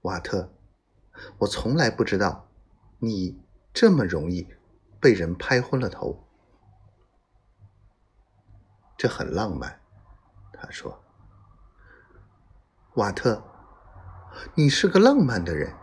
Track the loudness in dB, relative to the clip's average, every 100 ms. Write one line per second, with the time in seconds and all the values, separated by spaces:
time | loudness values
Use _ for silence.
0 | -6 -8 -4 -6 -6 -16 -20 _ _ _
1 | _ -20 -20 -4 -4 -2 -2 2 0 0
2 | -2 0 0 -4 -14 _ _ _ _ _
3 | -4 -4 -6 -8 -20 _ _ 4 6 6
4 | 2 -2 -4 -6 -8 -18 _ _ _ 4
5 | 4 4 0 -6 0 0 0 -4 -4 -6
6 | -8 -8 -18 _ _ _ -20 _ -20 _
7 | _ _ _ _ _ _ -20 _ _ _
8 | _ _ _ _ _ -20 _ _ _ -4
9 | -4 -4 -6 -4 -4 -6 -10 -14 _ -20
10 | -20 -20 _ -20 -20 -20 -16 -14 -14 -16
11 | _ _ -20 -20 -20 -20 -20 _ -20 -20
12 | _ -20 -20 _ _ -20 _ _ _ -4
13 | -2 0 -2 -2 -8 -20 -20 -20 -20 -20
14 | -20 -20 -20 -18 -6 2 2 4 2 6
15 | 6 6 4 2 -2 -4 -4 -8